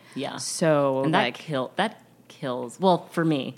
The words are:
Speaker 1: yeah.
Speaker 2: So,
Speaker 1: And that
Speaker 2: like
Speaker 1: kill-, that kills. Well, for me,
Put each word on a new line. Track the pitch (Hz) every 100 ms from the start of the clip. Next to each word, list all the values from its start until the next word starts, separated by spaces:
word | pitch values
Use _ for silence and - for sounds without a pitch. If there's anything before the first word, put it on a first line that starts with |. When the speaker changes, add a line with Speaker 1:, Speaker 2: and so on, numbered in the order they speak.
| - 131
Speaker 1:
yeah. | 135 -
Speaker 2:
So, | - - 165 147 139 135 139
Speaker 1:
And |
that | 180
Speaker 2:
like | 220 -
Speaker 1:
kill-, | - 139 123 -
that | 214 - - _ _
kills. | - 139 127 120 117
Well, | 185 170 -
for | -
me, | 165 147 123